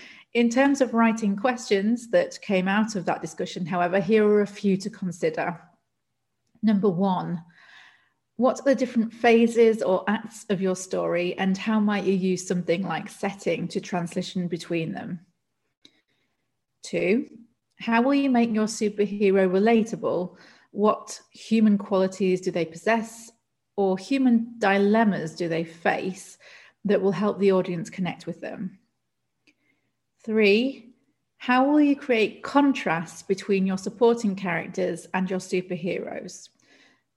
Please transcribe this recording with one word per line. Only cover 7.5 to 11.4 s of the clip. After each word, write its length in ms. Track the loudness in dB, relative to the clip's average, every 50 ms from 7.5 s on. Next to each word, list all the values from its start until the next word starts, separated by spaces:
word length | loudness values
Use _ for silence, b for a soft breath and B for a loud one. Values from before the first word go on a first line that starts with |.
| b b b b b b b b b b b b b b b _ _
what 220 | 0 0 0 0 0
are 20 | 0
the 100 | 0 2
different 400 | 2 0 -2 0 -2 -2 -2 -2
phases 680 | 0 2 4 6 6 4 4 4 4 4 4 4 2 0
or 200 | 0 0 0 0
acts 400 | -2 -4 -4 -4 -10 -16 -12 -6 -4
of 100 | -4 -2
your 160 | 0 -2 -2
story, 600 | -4 -6 -6 -6 -4 -2 -2 -2 -2 -4 -4 -4
and 180 | -2